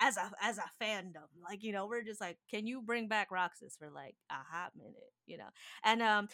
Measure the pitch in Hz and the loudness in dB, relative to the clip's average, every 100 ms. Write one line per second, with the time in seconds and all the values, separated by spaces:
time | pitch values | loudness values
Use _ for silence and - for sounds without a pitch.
0 | 254 196 190 - 214 202 170 - 220 202 | 4 4 -2 0 -2 0 -6 -4 -2 -2
1 | 180 156 151 170 175 202 214 202 208 240 | -4 -14 -16 -16 -10 -6 -2 -2 -2 -4
2 | 220 208 180 170 _ 214 220 262 220 233 | -4 -6 -6 -8 _ -4 -2 -4 -2 -2
3 | 214 214 196 185 175 - - - 151 143 | 2 0 2 0 0 -2 -18 -14 -14 -12
4 | 135 - _ 135 139 170 180 - 107 - | -14 -18 _ -10 -6 -8 -8 -12 -18 -18
5 | - _ - 165 101 - - - 214 226 | -20 _ -16 -14 -14 -16 -18 2 4 6
6 | 220 208 208 | 8 6 4